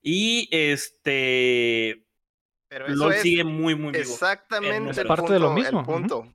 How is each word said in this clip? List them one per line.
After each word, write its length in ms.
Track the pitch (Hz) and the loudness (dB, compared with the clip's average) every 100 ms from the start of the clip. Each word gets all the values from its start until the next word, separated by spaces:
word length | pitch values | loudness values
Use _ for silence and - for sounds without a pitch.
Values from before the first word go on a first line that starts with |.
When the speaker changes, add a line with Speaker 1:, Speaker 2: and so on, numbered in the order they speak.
Speaker 1:
Y, 480 | 143 180 220 233 - | -4 0 0 -2 -2
este, 1500 | 160 147 143 - - - 135 131 127 127 123 117 113 113 110 _ _ _ _ _ _ _ | 0 0 0 -4 -8 -2 0 2 2 4 4 2 0 -2 -6 _ _ _ _ _ _ _
Speaker 2:
Pero 200 | 139 135 | -12 -4
eso 80 | 143 | 0
Speaker 1:
lol 180 | 151 | 2
Speaker 2:
es 80 | 196 | 2
Speaker 1:
sigue 220 | 175 170 165 | 2 2 0
muy, 300 | 156 160 151 | -2 0 -2
muy 160 | 151 | -2
vivo 100 | 156 | -4
en 80 | 127 | -6
Speaker 2:
exactamente 680 | 120 180 202 _ 214 202 214 | -2 -2 -2 _ -6 -4 -4
Speaker 1:
números. 180 | 220 - | -4 -4
Speaker 3:
Es 40 | |
Speaker 2:
el 60 | - | 0
Speaker 3:
parte 240 | 160 - | 0 2
de 80 | 196 | 4
lo 80 | 156 | 4
Speaker 2:
punto, 80 | 151 | 2
Speaker 3:
mismo, 180 | 262 233 | 0 -2
Speaker 2:
el 60 | 127 | -2
Speaker 3:
ujú. 80 | |
Speaker 2:
punto. 400 | 160 185 127 113 | -4 -2 -4 -8